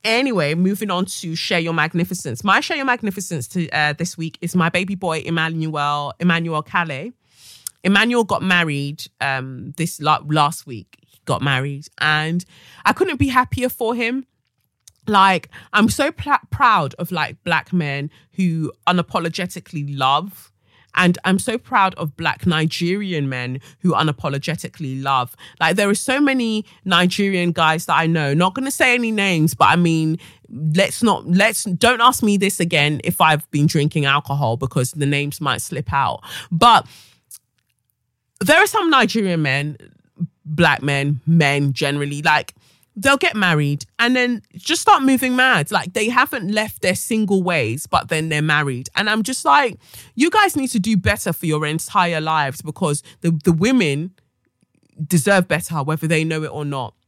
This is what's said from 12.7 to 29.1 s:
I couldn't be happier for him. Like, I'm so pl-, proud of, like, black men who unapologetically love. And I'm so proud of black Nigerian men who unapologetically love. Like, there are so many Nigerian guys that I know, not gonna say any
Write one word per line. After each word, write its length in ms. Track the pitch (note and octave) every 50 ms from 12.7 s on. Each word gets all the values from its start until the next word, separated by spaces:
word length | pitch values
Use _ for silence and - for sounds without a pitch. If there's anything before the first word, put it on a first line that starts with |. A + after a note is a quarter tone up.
| - - -
I 80 | C#4
couldn't 240 | C4+ - F#4+ F#4+ D#4
be 120 | B3 C#4+ C#4
happier 400 | B3 B3+ B3+ A#3+ - C4 B3 B3+
for 260 | - - A#3+ A3 B3
him. 320 | A#3 A#3+ A3+ B3 C4+ C4 _ _ _ _ _ _ _ _ _ _ _ _ - _ _ _
Like, 440 | - G#2+ G2 F#2+ G3 F#3+ - - - - - - _
I'm 180 | - G#3 G#3+ A#3
so 200 | - - C#4 D4+
pl-, 260 | E4+ - - D4 C#4+ C4 - _
proud 440 | - - - A#3+ A3 F#3+ D3+ C3 - -
of, 140 | F3 -
like, 300 | F3+ D#3+ D3+ - - _ _
black 280 | F3 E3 D#3 - - -
men 360 | F3 D#3 C#3+ C#3 C#3+ C#3+ C#3+ _ _ _ _
who 400 | _ - F#3+ F3 D#3+ E3 D#3 - - _ _
unapologetically 1120 | E3 F3+ F3+ E3+ - - G3+ E3+ F3 - - F3+ F#3 - F3+ F3 - - D#3 C#3+ C#3+ C#3+ C3+
love. 520 | C3 C3 C#3 D3 F3 G3+ - - - _ _ _ _ _ _ _ _ _ -
And 220 | - F3+ F3 F3+ - -
I'm 140 | F#3 F#3 G3
so 200 | - - A3 A#3
proud 360 | _ - C4 A3 G3 F#3+ F#3
of 200 | - E3+ D3+ -
black 300 | - E3 D#3 - - -
Nigerian 840 | F3+ D#3+ D#3 D#3+ D#3+ - - F3 E3+ F#3 G#3 G#3 F#3+ F3+ D#3 C#3+ C3+
men 320 | C3 B2+ B2 B2 B2+ C3+ _ - - _
who 120 | - F3+
unapologetically 1080 | C#3+ G#2 D#3 D#3 C#3+ - - D3 C#3 C#3+ - - D#3 - - - _ - E3 C3+ C3 C3+
love. 340 | C3+ C3+ C3+ C3 B2 B2 - _ - - - _
Like, 160 | D#3+ E3 E3+
there 140 | G3 G3+ G3+
are 40 | G#3
so 260 | G#3 - - B3+ C#4
many 440 | D4 C#4 C4+ C4 A#3+ A3+ A3 G#3+ G#3 _ - _ _
Nigerian 680 | F#3+ F3+ E3+ F3+ F#3 - - G3+ G3 F#3+ F3+ F3 F3
guys 320 | D#3+ - E3 D#3 D#3+ E3 F3
that 120 | - D#3+
I 100 | D3 E3
know, 260 | D#3+ E3 E3 D3+ C#3
not 220 | C#3 D#3 F3+ F#3 F#3
gonna 160 | - C4 C4+
say 240 | C4+ - D#4+ B3+ A#3+
any 160 | B3 A#3+ A3+